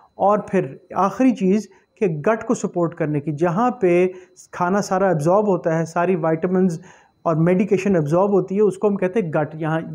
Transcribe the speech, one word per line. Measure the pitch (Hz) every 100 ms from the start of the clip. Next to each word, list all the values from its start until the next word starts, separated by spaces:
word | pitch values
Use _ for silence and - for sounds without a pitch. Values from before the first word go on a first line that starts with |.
| _ -
और | 190 208 202
फिर | 190 175 147 - -
आखिरी | 190 190 262
चीज़ | 202 185 214 208 _ _ -
कि | 202
गट | 151 175 226
को | -
सपोर्ट | 226 202 175 165
करने | 170 156 147
की, | 156
जहाँ | 143 175 170 247 240
पे | 180 175 185 185 - _ -
खाना | - 180 202
सारा | - 185 196
एब्जॉर्ब | 160 151 196 208
होता | 180 175 160
है, |
सारी | 165 175 175 180
विटामिन्स | 160 160 180 185 185 165 - - _ _
और | 170 160
मेडिकेशन | 170 185 202 190 202 180
एब्जॉर्ब | 143 175 202
होती | 196 185
है, | 196
उसको | 214 185 208
हम | 202
कहते | 185 226
हैं | 170
गट, | 156 147
यहाँ, | 156 160 160 165